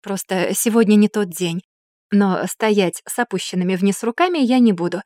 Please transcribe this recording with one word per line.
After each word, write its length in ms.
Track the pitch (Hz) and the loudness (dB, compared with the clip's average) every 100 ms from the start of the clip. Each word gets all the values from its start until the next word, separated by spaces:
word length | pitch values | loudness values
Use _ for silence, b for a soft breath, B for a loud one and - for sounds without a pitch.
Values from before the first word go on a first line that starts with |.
Просто 500 | - 196 - 190 170 | -8 -10 -4 -4 -2
сегодня 420 | 196 240 226 214 214 | -2 0 2 4 4
не 120 | 208 | 4
тот 220 | 214 196 | 0 -6
день. 320 | 170 180 170 _ _ _ _ _ | -4 -4 -6 _ _ _ _ _
Но 340 | 202 196 185 170 | 0 2 0 -4
стоять 540 | - 220 208 185 - - | -4 0 2 0 -4 -12
с 100 | - | -6
опущенными 580 | 240 185 - 190 180 185 | -4 -4 -6 -4 -2 0
вниз 280 | 196 196 | 0 0
руками 340 | 226 - 359 339 | -6 -2 -2 0
я 220 | 247 254 | 2 4
не 140 | 233 | 4
буду. 280 | 175 175 175 | 2 -2 -6